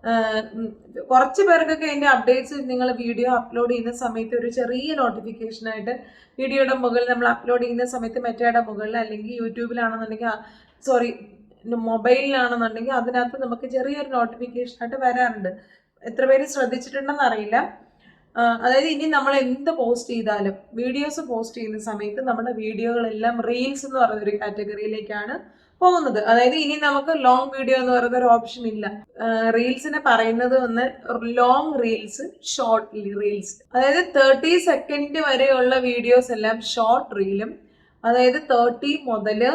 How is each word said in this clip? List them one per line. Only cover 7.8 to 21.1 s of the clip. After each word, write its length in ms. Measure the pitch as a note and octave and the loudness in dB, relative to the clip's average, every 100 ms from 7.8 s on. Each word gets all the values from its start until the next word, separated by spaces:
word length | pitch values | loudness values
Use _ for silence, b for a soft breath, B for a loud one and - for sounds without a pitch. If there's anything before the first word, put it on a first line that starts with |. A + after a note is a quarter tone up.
| B3 | -4
സമയത്ത് 340 | B3 A3+ A#3 | -4 -6 -6
മെറ്റയുടെ 420 | A#3+ A3+ A#3 A#3 | -6 0 0 0
മുകളിൽ 340 | A3+ G#3 G#3+ A#3 | -4 -8 -6 -6
അല്ലെങ്കിൽ 360 | A3 G#3+ G#3+ A#3+ | -6 -8 -10 -8
YouTube-ലാണെന്നുണ്ടെങ്കിൽ, 920 | A3+ A#3 A#3 A#3+ A3+ A3 A3 A3 A#3 | -8 -6 -6 -4 -4 -4 -10 -6 -6
ആ, 60 | G#3+ B B B B | -6 B B B B
സോറി, 260 | - B3 A#3+ - - - _ _ A3+ A#3 A3+ | 0 0 0 -6 -18 -20 _ _ -6 -4 -2
മൊബൈലിലാണെന്നുണ്ടെങ്കിൽ 1080 | A3+ A3+ C4 C#4 C4+ B3 A#3+ A3+ A3 B3 | 0 4 4 4 0 0 0 -2 -4 -2
അതിനകത്ത് 440 | B3+ A#3 B3 B3 C4 | -2 0 -2 -2 -4
നമുക്ക് 260 | B3+ A#3 B3+ | -6 -6 -4
ചെറിയൊരു 400 | B3+ C4 D4 C4+ | -4 -2 -4 -4
നോട്ടിഫിക്കേഷനായിട്ട് 920 | B3+ A#3 - B3 A#3+ B3 - A#3 C4 | -2 -2 -4 -10 -8 -8 -8 -8 0
വരാറുണ്ട്. 500 | B3+ B3 B3 A3 F#3 G#3 b b b _ | 0 2 0 0 -6 -8 b b b _
എത്ര 220 | A#3 A#3 C4 | -10 0 4
പേര് 220 | C4+ C#4+ | 6 4
ശ്രദ്ധിച്ചിട്ടുണ്ടെന്ന് 760 | C#4+ B3 B3 - C#4 C4+ C#4+ | -2 -2 -2 -6 -8 -6 0
അറിയില്ല. 340 | B3+ A3 G#3 A#3 - - _ _ b b _ A#3 | 0 0 0 0 -2 -10 _ _ b b _ 0
ആ, 60 | A#3+ A3+ | 2 2
അതായത് 260 | A#3+ C4+ D#4+ | 4 4 2
ഇനി 180 | D4 D#4 | -2 0
നമ്മൾ 240 | D4 C#4 C#4 | 2 4 2
എന്ത് 360 | B3+ C4+ D4 | 0 -2 -2
പോസ്റ്റ് 400 | D#4+ A#3 A#3+ - | 0 0 0 -2
ചെയ്താലും, 420 | A#3 A3 G#3 G3 G3 - | -4 -2 0 -2 -4 -12
വീഡിയോസ് 480 | A3+ B3 C4 D4 | -6 -4 -2 -4